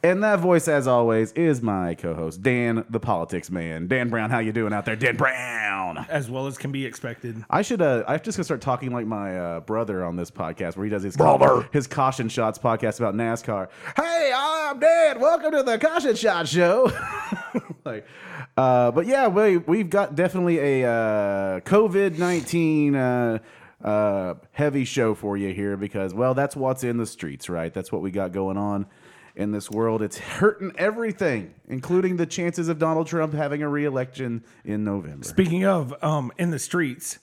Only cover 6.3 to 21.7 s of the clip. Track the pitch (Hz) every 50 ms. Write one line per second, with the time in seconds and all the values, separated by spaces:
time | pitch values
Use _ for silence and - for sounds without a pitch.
6.3 | 123 131 135 139 131 - - - 139 139 135 123 - - - 123 117 - - 120
7.3 | 110 110 110 _ - 160 208 - 247 202 175 147 127 117 - - 135 165 - 226
8.3 | 208 - 175 - 160 120 - 139 127 123 131 127 123 120 113 110 110 104 101 98
9.3 | 92 92 87 85 85 82 78 - 110 110 117 104 101 92 90 85 87 87 87 -
10.3 | - - 87 80 82 - 95 85 82 92 98 107 104 101 92 101 87 139 160 156
11.3 | 139 135 139 135 131 123 - - - 147 127 - - - 135 131 131 - 120 113
12.3 | - - 113 110 104 - - 123 113 110 - 110 107 - 120 104 98 107 117 113
13.3 | 117 113 - - 110 98 92 - - - - - - - 302 339 339 330 311 277
14.3 | 247 262 277 311 311 320 311 294 277 247 285 320 330 339 330 302 269 233 247 302
15.3 | 339 330 330 311 311 294 269 254 226 220 262 320 320 349 254 277 220 - 214 220
16.3 | 185 170 165 135 131 175 175 170 190 240 262 214 131 - - - - - - -
17.3 | 208 - - - - 247 - - 170 _ _ 139 117 107 - - - - - -
18.3 | - 151 131 - _ - 131 127 127 123 123 120 120 156 175 220 262 269 262 220
19.3 | 175 202 214 214 190 175 170 151 165 220 208 165 170 202 202 - 151 139 180 180
20.3 | 180 185 180 175 170 160 139 143 135 131 127 120 117 117 113 110 107 107 101 101
21.3 | 101 98 98 98 95 90 - -